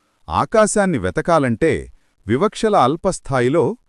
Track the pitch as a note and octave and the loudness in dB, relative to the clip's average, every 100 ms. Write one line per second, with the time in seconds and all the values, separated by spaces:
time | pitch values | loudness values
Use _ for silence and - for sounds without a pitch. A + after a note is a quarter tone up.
0 | _ _ - E2+ C#3 A3 G#3+ G#3+ G3 D3 | _ _ -6 -4 0 2 2 2 0 -2
1 | F2+ D#3+ D#3 E3 C3+ A2 D#3+ G2 B1+ - | -4 -4 0 0 0 0 -2 -2 -6 -18
2 | _ _ - A#2+ G#3 - A3 G3 B2 D#3+ | _ _ -4 -2 -2 -2 0 2 2 0
3 | F#3+ E3+ - C3+ B2 E3 E3 A#3 | -4 -6 -4 -2 0 2 0 -4